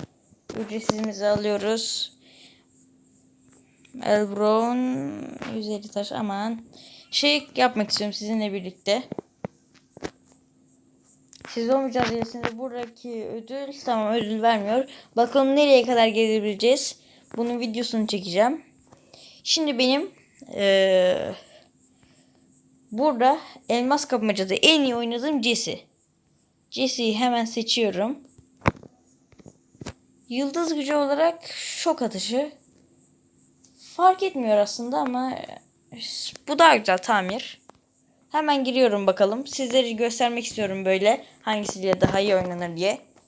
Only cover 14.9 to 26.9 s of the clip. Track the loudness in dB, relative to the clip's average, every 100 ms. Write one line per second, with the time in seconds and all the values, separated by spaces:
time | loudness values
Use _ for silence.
14.9 | -10 -6 0 4 4 4 4 8 6 6
15.9 | 4 4 4 2 2 0 2 4 4 0
16.9 | -8 -20 -20 -12 -4 -2 -2 -4 -4 -2
17.9 | -2 0 -2 -2 2 2 2 -10 -18 -18
18.9 | -20 -20 -20 -20 -12 -2 0 0 2 2
19.9 | 2 -2 -12 -20 -18 -10 0 4 6 6
20.9 | 6 4 2 -2 -8 -14 -20 -20 -20 -20
21.9 | -20 -20 -20 -20 -20 -20 -20 -20 -20 -10
22.9 | 0 2 4 4 4 -2 -14 -2 0 2
23.9 | 0 0 0 0 0 0 4 6 6 4
24.9 | 0 -2 -2 -2 0 0 0 -2 -8 -12
25.9 | -20 -20 _ _ -20 -20 _ _ -4 -2